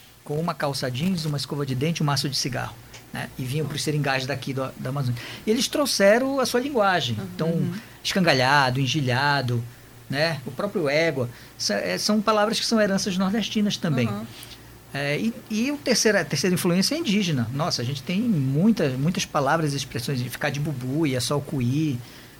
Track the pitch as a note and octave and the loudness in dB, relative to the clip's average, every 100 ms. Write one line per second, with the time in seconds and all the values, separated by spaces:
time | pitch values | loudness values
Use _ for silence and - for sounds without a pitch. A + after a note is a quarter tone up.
0 | - - - D3 E3 D#3+ D3 C#3 C3+ B2 | -20 -16 -6 -4 -2 -2 -2 -2 -4 -2
1 | F3+ F3+ D#3 C#3+ - C#3+ C#3 B2+ D#3 D#3+ | 0 0 0 -2 -4 -4 -2 0 0 2
2 | D3+ C#3 D3 - C#3+ B2 A#2 - - - | 2 2 0 -2 -2 -4 -6 -10 -18 -20
3 | - B2 C#3 - B2 D3 D3 D3 D#3 D3+ | -14 -10 -10 -8 -4 -2 -2 -4 -2 0
4 | C#3 C3+ C3 C3+ - C3 C3 - C3+ C#3 | 2 0 -2 -4 -4 -4 -4 -6 -6 -2
5 | B2 A#2+ - - - A#3+ - D#4+ C#4+ - | -2 -2 -6 -6 0 0 2 0 0 4
6 | G3 A#3 C4+ C#4 B3 B3 C#4 B3+ G3 F3+ | 6 6 4 0 0 0 0 2 4 2
7 | A#2+ A2+ F#3+ F3+ E3+ E3 F3+ F#3+ - - | 0 -2 -4 -2 0 2 0 -4 -10 -10
8 | - G3+ E3+ C3+ B2+ D3 C3 B2+ C3 D#3 | -2 2 4 4 6 4 4 2 0 0
9 | B2+ A#2+ C#3+ C#3+ B2 A#2+ A#2+ - - - | 0 2 2 2 0 -2 -4 -12 -20 -18
10 | - C#3 E3 D3+ - A#2+ G3+ G3+ C#3+ D3+ | -6 -2 0 -2 -8 -6 -4 0 0 2
11 | E3 C3+ A#2+ - - - - G3+ F3+ F3+ | 2 0 -4 -6 -16 -8 -4 -2 -2 -2
12 | - G#3+ G#3 G#3+ G#3 G#3+ - A3+ G#3 F#3+ | 0 2 2 2 2 0 0 2 4 2
13 | G#3 F#3 F#3+ A3+ G3 A3 G#3 - F3 C3 | 0 0 0 0 -2 0 0 0 0 2
14 | A2+ G#2 A3+ - - - - - - C#3 | 0 -2 -8 -14 -18 -18 -20 -20 -12 -6
15 | C#3+ D3+ A3 - - G#3+ B3+ D4 C#4+ G#3+ | -2 0 -2 -4 -6 -2 -2 -2 0 2
16 | A3 G3+ D#3 D3+ F#3+ F3+ F#3 F3 F#3+ D#4 | 4 4 2 0 2 2 2 2 2 0
17 | D#4+ G3+ F3+ C3+ A2+ C#3+ E3 - A#2+ D3 | 0 2 2 0 0 -2 -2 -2 -2 -4
18 | - F3+ A#3+ E3+ C3+ C#3+ G#3 G3+ D3 B2+ | -4 -2 2 2 2 4 4 4 2 2
19 | D3+ F#3 - D#3 C3+ E3 D3+ C#3 C3 B2+ | 0 0 -2 0 2 2 2 -2 -4 -6
20 | B2 C3 B2 - D3 C#3+ D#3+ C3 B2+ C#3+ | -4 -4 -4 -4 -4 -2 -4 -4 -2 0
21 | D#3 B2+ - D3 C#3+ C#3+ A#2+ C#3+ D#3 A#2+ | 0 0 0 -2 -2 -2 0 2 0 -2
22 | - - - - | -6 -18 -20 -20